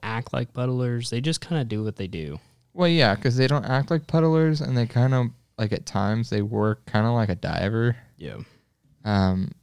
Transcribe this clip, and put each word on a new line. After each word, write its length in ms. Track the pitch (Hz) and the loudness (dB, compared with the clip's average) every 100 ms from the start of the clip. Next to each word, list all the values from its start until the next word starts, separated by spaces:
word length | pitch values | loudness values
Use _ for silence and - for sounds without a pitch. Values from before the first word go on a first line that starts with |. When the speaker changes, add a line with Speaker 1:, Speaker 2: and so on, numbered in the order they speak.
Speaker 1:
act 300 | 107 113 - | -8 -8 -6
like 200 | 127 120 | -6 -6
puddlers, 560 | 123 127 127 123 120 120 | -4 -4 -2 -2 -4 -4
they 100 | 120 | -4
just 200 | 151 160 | -2 -4
kinda 240 | - 160 | -4 -4
do 180 | 113 107 | -2 -4
what 140 | 107 - | -4 -6
they 100 | 95 | -8
do. 320 | 87 76 76 _ _ _ | -8 -8 -10 _ _ _
Speaker 2:
Well, 160 | 175 175 | 0 2
yeah, 260 | 165 117 101 | 4 4 4
'cause 200 | 131 127 | 2 2
they 100 | 131 | 2
don't 160 | 143 | 2
act 260 | 104 131 139 | 0 -2 0
like 160 | 165 - | -2 0
puddlers, 540 | 165 160 160 160 151 | 2 4 4 4 2
and 160 | 131 123 | 0 0
they 80 | 117 | 0
kinda, 440 | 120 127 131 120 - _ - | 2 4 2 0 -4 _ -4
like, 140 | 104 | -2
at 140 | 101 - | -2 -4
times, 440 | 98 101 110 113 | -2 0 0 0
they 100 | 107 | -2
work 460 | 104 110 107 107 - | 0 0 0 0 -2
kinda 240 | 107 113 | 0 2
like 180 | 120 101 | 2 0
a 40 | |
diver. 640 | 87 - 82 98 113 117 117 - - | -2 -4 -2 -2 0 0 -2 -8 -16
Speaker 1:
Yeah. 220 | 67 50 - _ _ _ _ _ | -14 -14 -16 _ _ _ _ _
Speaker 2:
Um, 460 | 107 101 95 92 92 - | 0 2 2 0 -4 -10